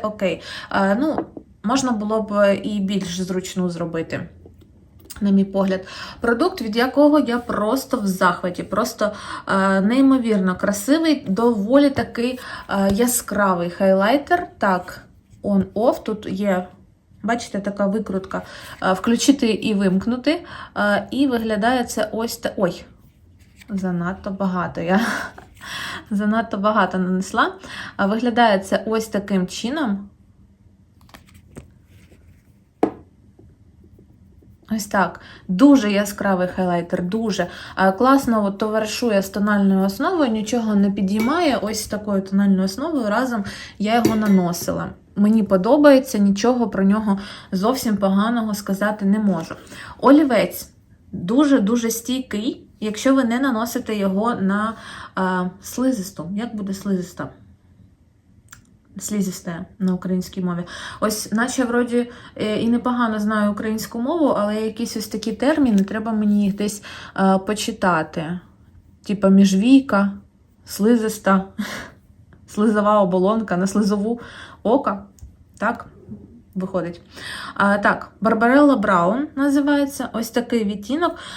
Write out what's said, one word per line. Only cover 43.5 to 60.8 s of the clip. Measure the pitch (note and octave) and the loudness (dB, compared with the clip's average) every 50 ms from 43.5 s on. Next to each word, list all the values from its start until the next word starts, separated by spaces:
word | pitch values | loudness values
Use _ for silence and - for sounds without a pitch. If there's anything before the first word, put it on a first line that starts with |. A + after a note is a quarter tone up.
| - - - - - - | -10 -14 -16 -16 -8 -4
я | G3 G#3 A3+ | -2 2 2
його | A#3+ A3 A3 A3 | 4 4 2 2
наносила. | G#3+ G#3+ G#3 G3 F#3 F3 E3+ F3 - - - E3+ E3+ E3 - - - - _ - | 2 4 4 4 4 4 2 -2 -4 -4 -4 -4 -4 -6 -8 -10 -14 -20 _ 0
Мені | G3 G#3 G#3 A3 A3+ G3+ | 2 4 4 4 4 4
подобається, | G3 G3 F#3 F3+ A3+ C4+ D4+ D4 D4 C4+ C4 C4 - - G#3 | 4 2 2 4 4 4 6 8 8 8 8 6 2 0 2
нічого | G3+ G3 G3 G3 - A#3+ B3+ A#3+ A#3 G#3 | 2 2 2 2 2 2 2 2 0 -2
про | - G3 G3 | 0 2 2
нього | G3 G3+ A3 G#3+ G#3 G3 G3 - - - - - - G3+ | 2 2 2 2 0 -2 -2 -4 -8 -16 -18 -10 -6 -4
зовсім | F#3 F#3+ A3+ C4 C4+ - A#3+ G#3 | 0 0 0 0 0 0 -2 0
поганого | G3 G3 G3 F#3+ G3 G#3+ A#3 A#3+ A#3+ A3 G#3+ G3+ | 0 2 2 2 2 2 2 0 -2 -2 -2 -4
сказати | G3+ - - G3 F#3+ G#3 G#3+ G#3 G#3 G3+ | -4 -4 -4 -4 -2 -2 -2 -2 0 0
не | G3 G3+ A3 | 2 2 2
можу. | G#3+ G3+ F3+ E3 E3+ - - - - - - - - - - - | 2 0 0 0 -4 -8 -12 -14 -16 -18 -20 -18 -18 -18 -8 2
Олівець | - A#3+ C#4 D4+ D#4+ C4 A#3+ G3 E3+ - - - - - - _ _ _ - _ _ - - | 6 6 8 8 6 4 4 2 2 0 -4 -8 -14 -16 -20 _ _ _ -20 _ _ -14 -12
дуже-дуже | - F3 F3 A#3 C#4 D4+ C#4 C#4 A#3 G3 G3 A#3+ A#3+ A3+ A3+ | -8 -4 0 2 2 4 4 4 4 4 2 0 0 -2 -2
стійкий, | - - - - B3 C4+ B3+ - - G#3 A3 C#4+ F4+ - - - _ _ | -4 -4 -6 -6 -6 -6 -6 -6 -6 -6 -4 -6 -6 -8 -12 -20 _ _
якщо | G#3+ G#3+ G#3 - - C4 C4+ | -6 -6 -6 -2 0 2 2
ви | C4+ B3+ | 4 2
не | A3+ A#3 B3 | 0 0 0
наносите | C#4 C4+ A#3 G#3+ A3+ A#3+ - B3+ - - A3 | 0 0 -2 -2 -4 -4 -4 -6 -6 -4 -4
його | G#3 G3 G3 F#3+ G3 A3 A#3+ - | -2 -2 0 0 0 0 0 0
на, | - F#3+ F#3+ G3 G#3 G#3+ A3+ A3 - - - - - - - - G3 | 0 0 0 0 0 -2 -4 -6 -8 -14 -18 -18 -18 -18 -10 -6 -4
е, | F#3+ F#3 F#3 F3+ F3+ F3+ - - - | -2 -2 0 -2 -4 -4 -8 -10 -14
слизисту. | - - B3 B3+ C4 B3+ G3+ F3+ - - - - E3+ G3+ | -10 -6 -2 0 0 0 -2 -4 -8 -10 -12 -10 -8 -6
Як | G3+ A#3 A#3+ A3+ | -6 -6 -6 -6
буде | G#3 G3 G3 F#3+ | -8 -6 -6 -8
слизиста? | - - G3+ F#3+ F3+ F3 - - - - - - - - - - _ _ _ _ _ - - _ _ _ _ _ _ _ _ _ _ _ _ - - _ _ _ _ _ _ - - | -6 -4 -2 -2 -2 -4 -6 -10 -12 -12 -12 -14 -18 -20 -20 -20 _ _ _ _ _ -20 -20 _ _ _ _ _ _ _ _ _ _ _ _ -20 -20 _ _ _ _ _ _ -16 -14
Слізісте | - - G#3 G#3 F#3 F#3 F3+ - - F3+ E3+ E3+ F3+ - - - | -10 -4 -4 -2 -2 -2 -6 -8 -10 -10 -10 -10 -12 -14 -6 -2
на | F#3+ F#3 F#3 | -2 0 0
українській | F3+ - F#3 F#3 F#3 F#3 - - G3 | -2 -2 -2 -4 -4 -4 -6 -6 -6
мові. | F3+ F3+ F3 E3+ F3 - - - | -4 -4 -4 -4 -6 -10 -12 -14